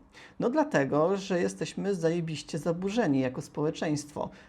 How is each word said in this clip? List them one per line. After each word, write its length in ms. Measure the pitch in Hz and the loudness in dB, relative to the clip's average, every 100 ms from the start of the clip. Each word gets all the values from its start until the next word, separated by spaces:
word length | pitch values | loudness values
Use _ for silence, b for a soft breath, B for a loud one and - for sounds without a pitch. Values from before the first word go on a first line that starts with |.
| - B B B | -20 B B B
No 100 | 233 | 0
dlatego, 680 | 294 294 165 135 143 165 196 | 2 2 2 4 4 4 2
że 240 | 185 180 | 0 0
jesteśmy 540 | 190 190 156 - 185 | 0 -2 -6 -4 -2
zajebiście 640 | 190 165 175 165 151 - 160 | 0 2 0 -2 -6 -6 -4
zaburzeni 640 | 170 170 196 220 190 135 | -2 -2 -2 0 2 4
jako 220 | 127 127 | 2 -2
społeczeństwo. 880 | - - 147 147 160 147 143 - - B | -8 -2 -2 0 -2 -2 -4 -6 -6 B